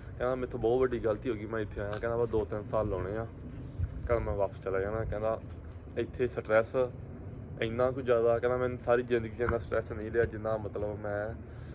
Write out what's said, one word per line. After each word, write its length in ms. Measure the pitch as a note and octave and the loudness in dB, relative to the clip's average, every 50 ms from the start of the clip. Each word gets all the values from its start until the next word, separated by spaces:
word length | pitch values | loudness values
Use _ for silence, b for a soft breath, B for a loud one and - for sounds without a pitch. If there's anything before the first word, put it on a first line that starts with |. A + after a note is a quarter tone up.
| B B - - | B B -6 -2
ਕਹਿੰਦਾ 160 | A#2+ B2 C3 | 0 0 0
ਮੈਥੋਂ 260 | B2+ B2+ B2 - B2 | 0 -2 -4 -2 0
ਬਹੁਤ 200 | A2+ A2 A#2+ B2+ | 4 4 6 6
ਵੱਡੀ 180 | C3 B2+ B2 A#2 | 4 4 2 2
ਗਲਤੀ 320 | G2 A2+ G#2 G#2 - B2+ | 2 2 0 0 0 -2
ਹੋ 40 | A2+ | -2
ਗਈ, 120 | G#2 G#2+ | -2 -4
ਮੈਂ 140 | G#2+ A2+ A2 | -4 -4 -4
ਇੱਥੇ 200 | G#2+ G2 - - | -4 -4 -4 -6
ਆਇਆ। 100 | G#2 G2+ | -4 -4
ਕਹਿੰਦਾ 260 | G#2 G#2+ - A#2 A#2 | -4 -2 -2 0 0
ਬਸ 120 | A#2 A#2+ A2+ | 0 0 2
ਦੋ 160 | A2 A2 G#2 | 2 0 0
ਤਿੰਨ 200 | - A2+ G#2+ G#2 | 0 -2 -6 -4
ਸਾਲ 240 | A2 A#2 A2 G#2+ G#2 | -2 0 0 0 0
ਲਾਉਣੇ 280 | G2 F#2 F2+ F#2 G#2 | 0 -2 -2 -2 -2
ਆ, 100 | A2 A2+ A2+ - - - - - - - - - - - - - - - | -4 -4 -6 -8 -10 -12 -10 -10 -10 -10 -8 -4 -2 -2 -2 -2 -4 0
ਕਹਿੰਦਾ 120 | - A#2+ A2+ | 2 2 2
ਮੈਂ 160 | A2 G#2+ G#2 | 2 2 2
ਵਾਪਸ 260 | G2+ G2 F#2+ - - | 2 0 0 0 -4
ਚਲਾ 200 | - G2 F#2+ F#2+ | -4 -2 0 0
ਜਾਣਾ। 240 | F#2+ G2+ G#2+ A2+ A2+ | 0 0 0 -2 -2
ਕਹਿੰਦਾ 360 | - - G#2 G#2+ A2 A2+ G#2 - - - - - - - - - - - | -2 -2 0 0 0 0 -2 -4 -8 -12 -12 -12 -12 -12 -12 -12 -6 -4
ਇੱਥੇ 320 | - A#2 - - - B2+ A#2+ | -4 -4 -2 -2 0 -2 0
ਸਟ੍ਰੈਸ 480 | - - - - G#2+ A2 A2+ - - C3 B2+ B2 A#2+ - - - - - - - - - - - - - | 0 -2 0 4 6 6 6 6 4 2 2 0 -2 -6 -10 -10 -12 -12 -10 -10 -10 -10 -10 -10 -6 -4
ਇੰਨਾ 300 | A2+ A2+ A2+ A#2+ B2+ B2+ | -2 0 2 2 2 2
ਕੁ 100 | B2+ C#3 | 2 2
ਜ਼ਿਆਦਾ, 380 | B2+ A#2+ B2 A#2 A2+ A#2 A#2 A#2 | 2 4 4 6 6 6 6 4
ਕਹਿੰਦਾ 180 | A#2 B2 B2+ | 4 2 2
ਮੈਨੂੰ 220 | B2 B2+ B2 B2 B2 | 2 2 0 -2 0
ਸਾਰੀ 240 | - A#2+ A#2+ A#2+ B2 | 2 4 4 4 4
ਜ਼ਿੰਦਗੀ 340 | B2 B2 A#2 A2 A2 G#2+ | 4 2 2 2 0 -2
'ਚ 40 | G#2+ | 0
ਇੰਨਾ 180 | A#2+ A2+ A#2 A#2 | 2 2 2 0
ਸਟ੍ਰੈਸ 340 | - - A#2 A2+ A2+ - A#2+ | 0 0 0 0 0 -2 -4
ਨਹੀਂ 180 | A2 G#2+ A2 | -6 -4 0
ਲਿਆ 140 | A2 A#2 A#2 | 2 2 2
ਜਿੰਨਾ 320 | A2 A2 G#2+ G#2+ A2 A2 | 2 0 -2 -2 -2 -2
ਮਤਲਬ 420 | G#2+ G#2 G2+ - A2 G#2 G#2 G#2 G2+ | -2 -2 -4 -4 -4 -4 -4 -4 -4
ਮੈਂ 360 | G#2 G#2 G2+ G#2 G#2 A2 A2+ - B B B B B B B | -4 -2 -2 -2 -2 -4 -6 -8 B B B B B B B